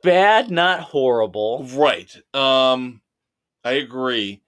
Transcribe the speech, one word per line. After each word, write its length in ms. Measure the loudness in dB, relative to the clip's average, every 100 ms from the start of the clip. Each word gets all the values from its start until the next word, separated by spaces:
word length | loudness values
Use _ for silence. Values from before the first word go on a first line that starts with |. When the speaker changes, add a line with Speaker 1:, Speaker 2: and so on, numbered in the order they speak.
Speaker 1:
bad, 480 | 2 2 4 2 0
not 300 | 0 0 -2
horrible. 840 | -4 -2 0 2 0 -2 -4 -4 -8
Speaker 2:
Right. 420 | 0 0 0 -8 -20 _
Um, 640 | -2 2 2 2 0 -4 -14 _ _ _ _ _ _
I 80 | -4
agree. 680 | -4 -6 -6 -4 -4 -6 -10